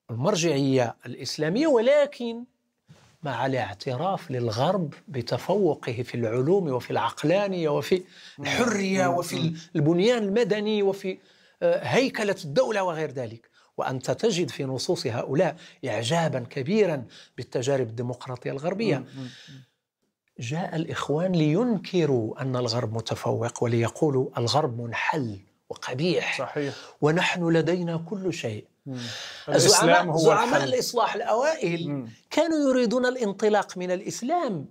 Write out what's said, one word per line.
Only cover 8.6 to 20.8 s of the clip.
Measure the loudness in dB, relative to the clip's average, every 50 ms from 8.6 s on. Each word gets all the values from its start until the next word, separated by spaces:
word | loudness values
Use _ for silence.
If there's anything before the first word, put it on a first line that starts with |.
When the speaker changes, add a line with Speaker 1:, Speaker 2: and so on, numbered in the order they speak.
| 2 2 2 0 0 0 2 2 2 2
Speaker 2:
مم. | 2 0
Speaker 1:
وفي | -2 -2 -2 -2
Speaker 2:
مم. | -2 -2 -2 -4 -10 -6 -2
Speaker 1:
البنيان | 2 2 4 4 4 4 4 4 2
المدني | 2 0 2 2 2 2 0 0 0 0 0 2
وفي، | 2 2 0 -2 -4 -8 -8 -8 _ _ _ _ _ _ _ 0
آه، | 2 2 2 2 0
هيكلة | 2 2 2 2 2 0 -2 -2 -2 -2 -2 -4
الدولة | -2 0 0 2 2 0 0
وغير | 0 -2 -2 -2 -4 -6
ذلك. | -6 -6 -8 -8 -10 -14 _ _ _ _ _ _ _
وأنت | -4 -4 -2 -2 -4 -2 -2
تجد | -2 0 2 0 2 2 -2 -2
في | -4 -6 -6
نصوص | -4 -4 -4 -2 -2 -2 -2 -2
هؤلاء | -4 -4 -4 -4 0 2 2 2 2 0 -6 -14 -20 -16 -10 -6
إعجابا | -4 -4 -2 -2 0 0 2 0 0 -2 -4
كبيرا | -6 -6 -8 -6 -2 0 2 4 4 2 2 -4 -6 -10 -16 -20 -20 -18 -14
بالتجارب | -14 -10 -6 -4 -2 0 0 0 0 0 -2
الديمقراطية | -4 -6 -6 -6 -6 -8 -10 -12 -12 -10 -8 -8
الغربية. | -8 -6 -4 -4 -4 -2 0 0 0
Speaker 2:
مم. | -2 -4 -8 -14
مم. | -14 -14 -14 -14 -18 -20 -20
مم. | -20 -20 -20 _ _ _ _ _ _ _ _ _ _ _ _ _ _ -10
Speaker 1:
جاء | -8 -6 -6 -6 -6 -4 -4
الإخوان | -4